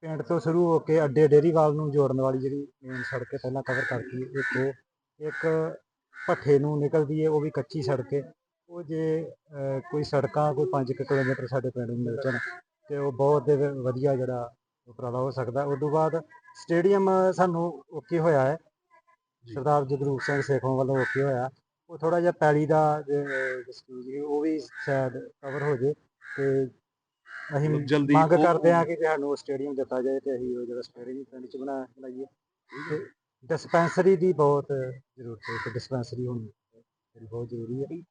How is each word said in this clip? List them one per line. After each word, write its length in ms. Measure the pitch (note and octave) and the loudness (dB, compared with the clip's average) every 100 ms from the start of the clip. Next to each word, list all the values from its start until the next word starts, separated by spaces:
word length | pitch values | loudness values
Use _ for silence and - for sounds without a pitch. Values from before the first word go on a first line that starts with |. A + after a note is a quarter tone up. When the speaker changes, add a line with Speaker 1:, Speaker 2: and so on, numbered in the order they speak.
Speaker 1:
ਪਿੰਡ 200 | D#3+ D#3 | -8 -8
ਤੋਂ 180 | C#3+ E3+ | -2 -2
ਸ਼ੁਰੂ 260 | D#3+ E3 F3 | 2 2 4
ਹੋ 140 | D#3+ | 4
ਕੇ 240 | - D#3 | 4 2
ਅੱਡੇ 240 | D3 C3 D#3 | 4 6 8
ਡੇਅਰੀਵਾਲ 480 | D3 E3+ D#3+ D3+ D3 | 8 8 4 4 2
ਨੂੰ 160 | D#3 | 0
ਜੋੜਨ 300 | C#3+ C3+ C3 | 2 2 2
ਵਾਲੀ 180 | C3 C3 | 0 0
ਜਿਹੜੀ 280 | C3 C#3+ C#3+ _ | -2 -6 -8 _
ਮੇਨ 200 | C3 B2+ | -14 -10
ਸੜਕ 300 | A#2+ B2+ B2 | -6 -6 -8
ਹੈ, 40 | C#3 | -8
ਪਹਿਲਾਂ 200 | B2+ C3 | -6 -6
ਕਵਰ 220 | B2+ C3 C3 | -4 -4 -2
ਕਰਤੀ 340 | B2+ A#2+ B2+ | -4 -6 -8
ਹੈ। 40 | C3 | -8
ਇੱਕ 300 | C3+ B2+ B2 | -4 -4 -2
ਉਹ, 140 | C3+ C3 _ _ _ _ D3+ | -2 -4 _ _ _ _ -10
ਇੱਕ 480 | D3 D#3+ D#3+ D#3+ D#3 _ _ _ - - | -4 -2 0 -2 -6 _ _ _ -14 -4
ਭੱਠੇ 320 | F3 - C#3+ | -2 4 4
ਨੂੰ 200 | D3 D3+ | 4 0
ਨਿਕਲਦੀ 440 | C#3+ D#3+ D3 D#3 | 0 0 0 0
ਹੈ, 60 | D#3 | 2
ਉਹ 120 | D3+ | 2
ਵੀ 80 | D3+ | 0
ਕੱਚੀ 320 | D3+ C3+ D#3+ | -4 -6 -4
ਸੜਕ 320 | B2+ C3 B2 | -2 -2 -2
ਹੈ। 200 | C#3+ C#3 _ _ _ _ | -4 -6 _ _ _ _
ਉਹ 140 | E3+ | -14
ਜੇ, 460 | D#3 D#3+ D#3+ D#3+ D#3+ | -8 -4 -2 -2 -4
ਅਹ, 500 | - _ C#3+ C#3 C3+ - | -14 _ -8 -4 -4 -4
ਕੋਈ 120 | D3+ | -4
ਸੜਕਾਂ 500 | D3 C#3+ C3 - D3+ | 0 0 0 0 0
ਕੋਈ 160 | C#3 C#3+ | 0 0
ਪੰਜ 200 | C#3+ B2+ | 0 -2
ਕੁ 120 | C3+ | -4
ਕਿਲੋਮੀਟਰ 440 | C3 C#3 B2+ C3+ B2+ | 0 0 0 -2 -2
ਸਾਡੇ 220 | C3 B2 | -4 -4
ਪਿੰਡ 200 | B2 A#2 | -6 -6
ਨੂੰ 100 | A#2+ | -4
ਮਿਲ 180 | A#2+ A#2 C3 | -4 -2 -2
ਜਾਣ 120 | C#3 - - _ _ _ | -4 -6 -12 _ _ _
ਤੇ 80 | C#3+ | -4
ਉਹ 140 | C#3+ | -4
ਬਹੁਤ 340 | B2+ C#3 D3 C3 | 2 4 4 4
ਦੇ 100 | C#3+ C#3+ | 2 2
ਵਧੀਆ 460 | C#3 B2+ B2 C#3 C3+ | -2 -4 0 0 2
ਜਿਹੜਾ 380 | B2+ B2 A#2+ _ _ _ _ | 0 -4 -8 _ _ _ _
ਉਪਰਾਲਾ 320 | A#2 B2+ A#2+ | -12 -6 -4
ਹੋ 120 | C3 | -4
ਸਕਦਾ। 320 | B2+ A#2 B2 | -4 -4 -2
ਉਸ 160 | C#3+ C#3 | -2 -2
ਤੋਂ 120 | D3 | 0
ਬਾਅਦ 300 | D3+ D#3+ D#3+ - - _ - | 2 0 -2 -8 -20 _ -20
ਸਟੇਡੀਅਮ 760 | - E3+ F3+ G3+ F#3+ F#3+ F#3 | -2 2 4 4 4 4 2
ਸਾਨੂੰ 520 | F3 F#3 E3 E3+ D3 - | 2 0 2 -4 -6 -12
ਓਕੇ 280 | D#3 - E3+ | -14 -4 0
ਹੋਇਆ 220 | E3 D3 | 4 4
ਹੈ, 160 | C3 D#3+ _ _ _ _ _ _ _ _ A#2 | 4 0 _ _ _ _ _ _ _ _ -14
Speaker 2:
ਜੀ। 80 | |
Speaker 1:
ਸਰਦਾਰ 320 | A2+ C3+ D3 C3+ | -6 2 2 2
ਜਗਰੂਪ 340 | C#3 C#3 C3+ | -2 -2 -2
ਸਿੰਘ 200 | - C#3+ | -2 -2
ਸੇਖੋਂ 360 | C3+ C3+ B2+ C3 | 0 0 0 0
ਵੱਲੋਂ 200 | C3 C3+ | 0 0
ਓਕੇ 260 | B2 - | 0 0
ਹੋਇਆ। 260 | C#3 B2+ C3 _ _ _ _ | 0 -2 -4 _ _ _ _
ਉਹ 80 | E3 | -6
ਥੋੜ੍ਹਾ 220 | D#3+ F3 | -2 2
ਜਿਹਾ 120 | F3 | 2
ਪੈਲੀ 340 | E3+ D#3 D3 D3+ | 2 4 4 4
ਦਾ, 340 | D#3 D3+ D3+ | 4 4 0
ਅਹ, 40 | C3+ C#3+ C#3+ C3+ C3 B2+ | -2 -2 -2 -4 -4 -6
ਡਿਸਪਿਊਟ 420 | B2+ B2+ _ B2+ | -10 -18 _ -16
ਸੀ, 160 | B2+ C#3 | -10 -8
ਉਹ 220 | D3 D3 | -4 -2
ਵੀ 180 | D#3 D#3 | 0 -2
ਸ਼ਾਇਦ 540 | B2 - - C#3 C3 B2 | -6 -12 -4 -2 -2 -4
ਕਵਰ 460 | - _ C#3 C3+ | -14 _ -10 -4
ਹੋ 120 | C#3+ C3+ | -2 0
ਜੇ। 180 | C3 D3+ _ _ - - | 0 -2 _ _ -16 -4
ਤੇ 280 | C#3 C3+ C3 _ _ _ _ _ _ - - D3 | 0 0 0 _ _ _ _ _ _ -18 -6 -2
ਅਸੀਂ 120 | D3+ | 0
Speaker 2:
ਮਤਲਬ 160 | D3+ C3 | 0 2
ਜਲਦੀ 280 | D3 C#3+ | 2 6
Speaker 1:
ਮੰਗ 180 | D3 D#3+ | 6 6
Speaker 2:
ਉਹ, 140 | E3 E3+ | 6 6
Speaker 1:
ਕਰਦੇ 280 | E3 D#3 | 6 6
ਹਾਂ 80 | E3+ | 6
Speaker 2:
ਉਹ 40 | E3 | 4
Speaker 1:
ਕਿ 100 | E3 | 0
ਸਾਨੂੰ 340 | D#3 D#3 C#3+ | 0 0 0
ਉਹ 60 | C#3 | -4
ਸਟੇਡੀਅਮ 400 | - C#3 C#3 C3+ | -4 -6 -4 -4
ਦਿੱਤਾ 260 | B2+ C3 | -4 -2
ਜਾਏ 180 | B2+ C3+ | -2 -2
ਤੇ 160 | C3+ B2+ | -4 -4
ਅਸੀਂ 220 | B2 B2 | -4 -6
ਉਹ 80 | A#2+ | -6
ਜਿਹੜਾ 160 | A#2+ | -10
ਸਟੇਡੀਅਮ 420 | A#2+ - A#2+ B2+ | -12 -14 -12 -12
ਪਿੰਡ 220 | B2+ C3 B2+ | -12 -16 -16
'ਚ 120 | C3 | -12
ਬਣਾ, 240 | C3+ C3+ | -8 -8
ਬਣਾਈਏ। 440 | B2+ C3+ C3 B2+ C3+ _ _ _ _ - D#3+ | -10 _ -16 -14 -14 _ _ _ _ -16 -8
ਤੇ 160 | D3+ G4+ _ _ _ B2 | -8 -8 _ _ _ -8
ਡਿਸਪੈਂਸਰੀ 680 | D#3+ - F3 E3+ - F#3 F#3+ | -8 0 2 2 2 4 4
ਦੀ 180 | F#3 | 2
ਬਹੁਤ 320 | D#3 D3 C#3+ C#3 C#3 B2+ B2+ _ _ | 4 4 2 0 -6 -6 -12 _ _
ਜ਼ਰੂਰਤ 220 | A#2+ A2+ | -14 -14
ਹੈ, 160 | - A#2 | -10 -8
ਇੱਕ 180 | A2 | -6
ਡਿਸਪੈਂਸਰੀ 540 | A2+ - C3 A#2 A#2 B2 | -8 -6 -6 -6 -6 -6
ਹੋਣੀ 220 | B2 A2 _ _ A2+ _ _ _ A2+ A2+ | -6 -10 _ _ _ _ _ _ -20 -14
ਬਹੁਤ 200 | A2+ A#2+ | -10 -8
ਜ਼ਰੂਰੀ 340 | A#2 A2+ B2 | -10 -8 -8
ਹੈ। 200 | C#3 E3 E3+ | -8 -10 -14